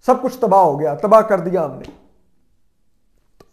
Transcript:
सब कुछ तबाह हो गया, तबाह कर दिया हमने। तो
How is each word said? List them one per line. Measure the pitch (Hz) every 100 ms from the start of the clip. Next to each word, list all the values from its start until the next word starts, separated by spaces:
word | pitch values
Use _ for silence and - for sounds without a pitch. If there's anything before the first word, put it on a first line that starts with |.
| -
सब | 196
कुछ | 262 -
तबाह | 220 196
हो | 175 139
गया, | 151 143
तबाह | 208 220
कर | 214 190
दिया | 170 180
हमने। | 151 - - - _ _ _ _ _ _ _ _ _ _ _ _ _ _
तो | _